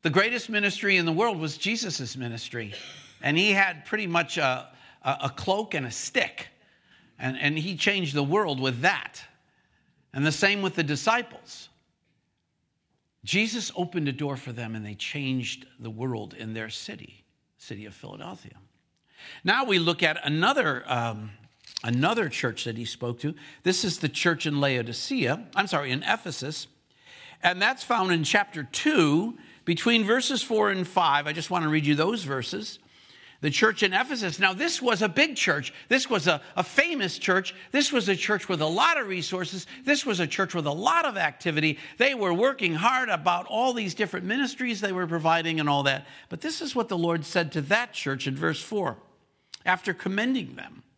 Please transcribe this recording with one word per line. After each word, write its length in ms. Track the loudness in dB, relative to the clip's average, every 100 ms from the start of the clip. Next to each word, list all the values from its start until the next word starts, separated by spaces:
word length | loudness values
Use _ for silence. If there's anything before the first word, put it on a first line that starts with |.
The 60 | 2
greatest 400 | 4 4 0 -2
ministry 480 | 0 0 0 2 4
in 80 | 4
the 80 |
world 260 | 2 2 0
was 180 | -4 -4
Jesus' 600 | -4 -2 -4 -6 -6 -6
ministry, 560 | -8 -8 -8 -8 -8 -10 -16 -18 -20 -6
and 160 | 0 2
he 140 | 4
had 340 | 4 2 0 -6
pretty 200 | -4 0
much 320 | 0 0 0
a, 320 | 0 0 -6 -20 -20 -8
a, 160 | -4 -2
a 60 | -4
cloak 440 | -6 -2 0 0
and 120 | -4 -4
a 60 |
stick, 580 | -6 -2 -2 -2 -6 -18 _ _ _ _ _ _ _
and, 200 | -6 -2
and 200 | 0 0
he 200 | -2 0
changed 360 | 0 2 0
the 100 | 0
world 360 | 2 2 2 0
with 220 | 0 2
that. 420 | 0 0 -6 -16 -20 _ _ _ _ _ _ _ _
And 120 | -2 0
the 60 |
same 300 | 2 2 2
with 140 | 0 0
the 80 |
disciples. 880 | 0 0 2 2 0 -12 -20 -20 -20 _ _ _ _ _ _ _ _ _ _ _ _ _ _ _
Jesus 480 | -2 0 2 -2 -6 -4
opened 320 | -4 -2 -2
a 20 |
door 240 | -2 -4 -6
for 160 | -8
them, 240 | -8 -8 -8
and 100 | -10
they 80 |
changed 760 | -10 -8 -6 -2 -2 -4 -8 -14 _
the 100 | -12
world 440 | -8 -6 -6 -8
in 200 | -12 -10
their 160 | -8 -8
city, 540 | -10 -12 -14 -16 -20 _ _ _ _
city 280 | -14 -14 -14
of 80 |
Philadelphia. 640 | -16 -16 -14 -14 -16 -20 -20 _ _ _ _ _ _ -20 -8 0
Now 180 | 2
we 160 | 4 4
look 240 | 4 4
at 160 | 2 2 0
another, 580 | 2 4 4 2 0 -2
um, 400 | -2 -2 -4 -10 -16 -20 _ -14 -8
another 460 | -2 2 2 2 -2
church 380 | -2 -4 -4 -8
that 100 | -6
he 80 |
spoke 380 | -8 -6 -6 -4
to. 140 | -6 -8 -16 -6
This 220 | -2 0 0
is 140 | -2
the 100 | -4
church 360 | 0 0 2 0
in 140 | 0
Laodicea, 880 | 2 2 -2 -6 -4 0 0 -2 -2 -2
I'm 120 | 0
sorry, 240 | 0 0
in 120 | -4
Ephesus. 640 | 0 -2 -2 -8 -8 -8 -12 _ _ _ -20 -20 -20 0
And 200 | 0 4
that's 220 | 0 0
found 280 | 0 0 4
in 140 | 2 4
chapter 380 | 2 2 -4
two, 720 | -8 -2 2 4 4 4 0 -6 -18 -12 -4
between 380 | 0 4 4
verses 400 | 4 2 2 -2
four 260 | 0 2 2
and 160 | 2 0
five. 400 | 2 4 2 0
I 60 |
just 180 | -4 -2
want 140 | 0
to 60 | 2
read 160 | 2 4
you 100 | 4
those 280 | 2 0
verses. 560 | -2 -4 -4 -6 -8 -14 _ _ -20 -20 -20 -4
The 100 | -2
church 320 | 4 4 4
in 120 | 2
Ephesus. 460 | 2 0 -2 -4 2
Now, 140 | 2
this 280 | 2 -2 0
was 200 | 2 2
a 80 | 2
big 260 | 4 2 2
church. 380 | 0 0 -2 -12 0
This 200 | 0 2
was 180 | 0 2
a, 140 | 0 -2 -4
a 80 |
famous 540 | 0 2 2 2 -4 -4
church. 360 | 2 2 0 -12 -2
This 200 | 0 2
was 160 | 2 2
a 80 | 0
church 320 | 2 -2 0
with 140 | 0
a 40 | 0
lot 320 | 4 4 4
of 100 | -2
resources. 580 | -4 -4 -4 -6 -8 -12 -8
This 220 | 2 2 2
was 140 | 0
a 80 | 0
church 260 | 0 -2
with 120 | 0 -2
a 60 |
lot 340 | 0 4 4 2
of 120 | 0
activity. 600 | -2 0 -2 2 0 0 -8 0
They 160 | 2
were 200 | 2 0
working 400 | 4 2 2 -2
hard 360 | 2 2 2 0
about 360 | 0 2 0 0
all 260 | 0 0
these 200 | 0 -4
different 320 | -2 -2 -2 -2
ministries 540 | -2 -2 -2 -4 -2
they 140 | -2
were 140 | -2 -2
providing 520 | 0 4 2 2 0
and 100 | 2
all 140 | 4
that. 240 | 4 0 -4 -20 -14
But 120 | -8
this 220 | -6 -6
is 140 | -4 -2
what 140 | -2
the 80 | 0
Lord 280 | 2 0 0
said 260 | 0 0
to 80 | -2
that 300 | 0 0 0
church 340 | -6 -4 -4 -4
in 80 | -2
verse 260 | -2 -2
four, 360 | -4 -2 -2 -4 -14 _ _ _ _ -6 0
after 280 | 0 0
commending 600 | -4 -4 -2 -2 -2 -4 -12
them. 280 | -16 -18 -20